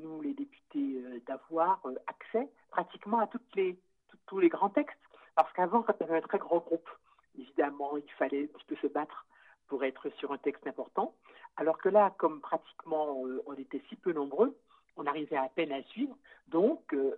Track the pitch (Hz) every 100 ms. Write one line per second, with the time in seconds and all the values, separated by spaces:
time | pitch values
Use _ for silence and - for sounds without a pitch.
0 | 320 - 147 139 143 - _ 147 139 131
1 | 127 123 123 131 - 160 175 190 135 127
2 | - - - 226 277 - _ - 175 -
3 | 208 226 214 240 - - 185 180 _ _
4 | _ - - - 170 160 202 294 - -
5 | _ - - - 160 - 180 226 226 208
6 | 160 160 - 196 - 170 - 165 - -
7 | _ _ _ - - - 143 143 143 147
8 | 143 - 135 143 147 - - 151 143 147
9 | 156 - - _ - _ - 139 135 131
10 | 143 - 139 139 143 - 143 - - -
11 | 220 - - - - - 151 160 190 208
12 | 196 - 165 151 - 165 - - 170 156
13 | 151 135 131 131 139 135 131 139 - -
14 | 185 160 139 143 254 - _ _ _ -
15 | 147 151 147 143 135 - 156 135 - 208
16 | 277 - _ - _ 160 214 - - 143
17 | 135